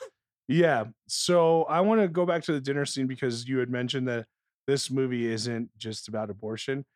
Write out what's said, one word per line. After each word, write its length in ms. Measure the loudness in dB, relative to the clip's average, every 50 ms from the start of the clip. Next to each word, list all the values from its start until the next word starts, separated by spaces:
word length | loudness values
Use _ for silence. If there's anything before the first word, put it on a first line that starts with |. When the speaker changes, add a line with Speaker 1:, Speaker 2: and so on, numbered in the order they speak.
Speaker 1:
<laughs> 60 | -18 -18 _ _ _ _ _ _ _
Speaker 2:
Yeah. 380 | 0 4 4 6 6 4 2 0 -4 -8 _ _ -8
So 540 | -6 -2 0 4 4 6 6 6 4 4 2 2
I 100 | 2 2
wanna 260 | 4 4 4 4 4
go 200 | 2 2 0 0
back 160 | 2 0 0
to 100 | 0 0
the 80 | -2 0
dinner 240 | 0 -2 -2 -2 -2
scene 220 | -2 -2 -2 -2
because 420 | -2 -2 -2 -2 -2 -2 -2 -4 -2
you 120 | 0 0
had 100 | 0 0
mentioned 380 | -2 -2 -2 -2 -2 -2 -2 -2
that 180 | -2 -4 -6 -8 _ _ _ _ _ _ _
this 240 | 0 0 0 0 -2
movie 360 | -2 0 0 0 0 0 0
isn't 440 | 0 -2 -2 -4 -4 -4 -4 -6 -8 _
just 320 | -12 -12 -10 -10 -10 -10 -8
about 220 | -6 -6 -6 -6
abortion. 540 | -8 -10 -8 -8 -8 -8 -6 -6 -6 -6 -8 _ _